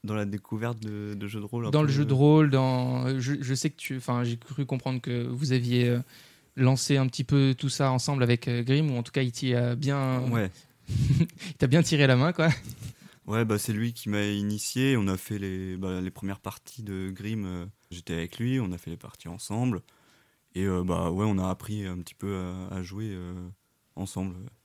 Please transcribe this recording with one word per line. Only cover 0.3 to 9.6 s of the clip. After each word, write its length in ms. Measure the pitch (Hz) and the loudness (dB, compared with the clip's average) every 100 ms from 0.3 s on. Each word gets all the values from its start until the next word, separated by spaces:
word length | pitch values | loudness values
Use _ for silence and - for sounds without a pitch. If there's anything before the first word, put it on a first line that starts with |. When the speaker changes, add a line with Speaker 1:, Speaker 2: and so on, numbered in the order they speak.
| 101 - 110 117 117 | -6 -8 -6 -4 -6
Speaker 1:
de, 340 | 110 104 104 | -8 -8 -8
de 140 | 104 101 | -8 -8
jeux 100 | 110 | -8
de 60 | |
rôle, 220 | 104 120 117 | -6 -4 2
un 40 | |
Speaker 2:
Dans 120 | 147 | 2
le 40 | 151 | 4
Speaker 1:
peu. 60 | |
Speaker 2:
jeu 120 | 135 | 2
de 80 | 117 | 2
rôle, 380 | 135 147 156 151 | 6 8 8 8
dans... 720 | 135 131 127 127 127 127 135 | 4 4 2 0 0 0 -2
je, 140 | 123 143 | -2 -2
je 140 | 127 | -2
sais 160 | 131 156 | -2 -2
que 60 | - | -4
tu... 200 | - 131 | -8 -8
Enfin, 260 | 120 120 | -2 -2
j'ai 120 | 120 117 | -2 -4
cru 300 | - 135 135 | -8 -6 -4
comprendre 340 | 131 131 127 | -4 -4 -4
que 280 | - 120 123 | -4 -4 -4
vous 240 | 123 143 | -4 2
aviez, 360 | 127 120 123 120 | 2 4 4 4
euh, 120 | 120 123 - - _ _ - | 2 -2 -14 -20 _ _ 2
lancé 400 | 127 131 - 139 | 4 4 4 2
un 100 | 131 | 2
petit 160 | - | -2
peu 320 | 131 143 135 127 | 2 4 4 2
tout 120 | 139 | -2
ça 240 | - 139 | 0 2
ensemble 320 | 131 - 139 | 2 0 2
avec, 240 | 123 120 - | 4 4 2
euh, 160 | 120 | -2
Grim, 260 | 120 143 156 | 2 2 2
ou 60 | 123 | 0
en 80 | |
tout 80 | 117 | -2
cas, 100 | - | -2
il 80 | 131 | -2
t'y 240 | 117 131 | -2 0
a 220 | 120 | 2